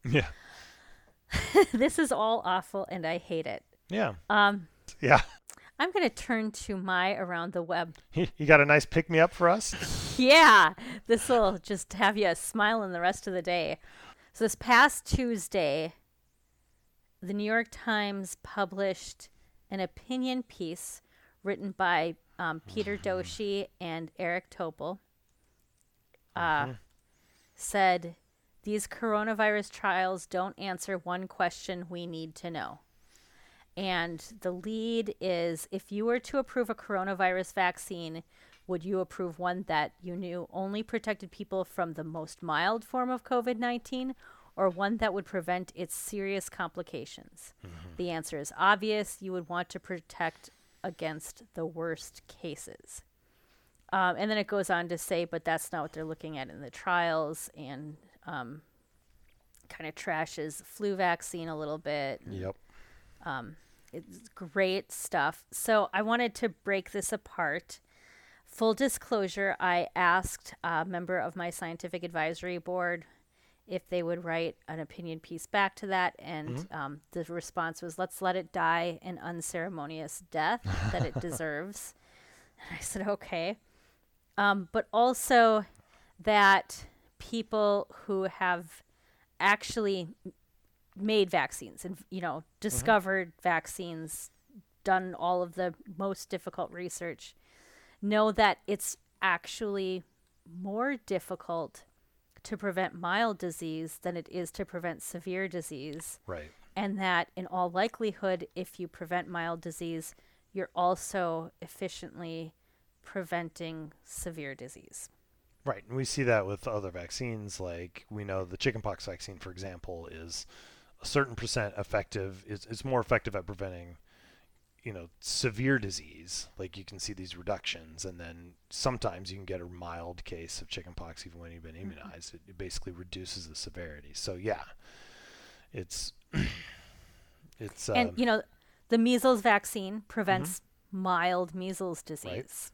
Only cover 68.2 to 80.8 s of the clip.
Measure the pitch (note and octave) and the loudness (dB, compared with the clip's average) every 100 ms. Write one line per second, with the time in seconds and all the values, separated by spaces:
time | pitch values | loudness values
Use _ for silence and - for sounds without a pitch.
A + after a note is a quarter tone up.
68.2 | - - _ - A3 G#3+ C#4 - - A3+ | -20 -20 _ 0 2 4 2 0 0 0
69.2 | F#3+ G3+ G3 - F3+ F3 D#3+ - F3 F#3 | 0 0 0 2 2 2 2 4 6 6
70.2 | F#3 - - - E3+ E3 F3 F3+ F3 F3+ | 2 -8 -14 -8 -2 -2 -2 -4 -2 -2
71.2 | C#3 F#3 F3 - E3+ E3+ F3 F3+ E3+ E3+ | -2 -4 -8 -6 -10 -8 -8 -8 -4 -2
72.2 | D#3 E3+ F3+ F3 E3+ F3+ F3 F3 - _ | -2 -2 -6 -6 -4 -2 0 -2 -6 _
73.2 | _ _ _ _ - F#3 _ F3+ E3+ F3 | _ _ _ _ -8 -8 _ -2 -2 -4
74.2 | E3+ E3 E3 - - D#3+ D3+ - E3+ D#3+ | -2 -2 -2 -6 -10 -8 -8 -10 -10 -10
75.2 | - E3 - G#3 G3 - G3+ F#3+ F3+ - | -10 -12 -2 2 2 0 -2 2 2 -2
76.2 | - D#3 D3 B2 F#3 D#3 C#3 D3 _ F3 | -10 -8 -6 -6 -6 -8 -8 -10 _ -8
77.2 | D#3+ E3+ - - E3 E3 F3 D#3+ F#3 - | -6 -8 -6 -4 -4 -4 -10 -6 -6 -2
78.2 | F#3+ F#3 E3 F#3 E3 E3+ E3+ E3 F#3 F3 | 0 0 -2 0 2 2 0 -4 -10 -10
79.2 | E3 E3+ D#3+ F3 F3 E3 D3 D#3+ D#3 - | -8 -8 -6 -6 -6 -6 -8 -8 -10 -12
80.2 | F3+ E3 D#3 A#3+ - - | -6 0 0 0 -2 -2